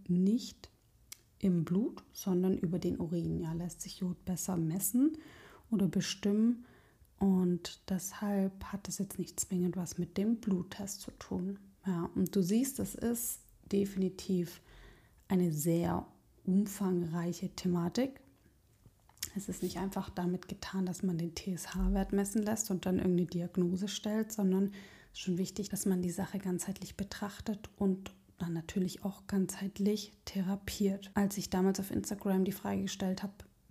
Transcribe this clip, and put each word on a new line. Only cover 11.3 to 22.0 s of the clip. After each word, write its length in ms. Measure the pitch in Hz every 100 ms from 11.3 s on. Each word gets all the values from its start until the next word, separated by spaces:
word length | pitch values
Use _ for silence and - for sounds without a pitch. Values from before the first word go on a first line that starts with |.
| 185 185 196 - _
Ja, 240 | 196 170 175
und 220 | - 180 202
du 60 |
siehst, 360 | 175 220 269 -
es 160 | 190
ist 460 | - 233 240 - - - _ -
definitiv 880 | 196 196 196 185 185 - 185 165 - - - - - - _ -
eine 260 | 190 180
sehr 540 | 151 160 165 175 175 - - _ _
umfangreiche 1040 | - 190 208 - 196 180 170 170 170 170 185
Thematik. 720 | - 185 175 170 233 262 - - _ - _ _ _ - _ _ _ -
Es 140 | 190 185
ist 140 | 180
nicht 160 | 180 175
einfach 320 | 190 190 185
damit 380 | - 175 185 -
getan, 360 | - - 190
dass 180 | 180 175
man 140 | 185 165
den 160 | 165
T-S-H-Wert 800 | 160 - 175 - 185 190 196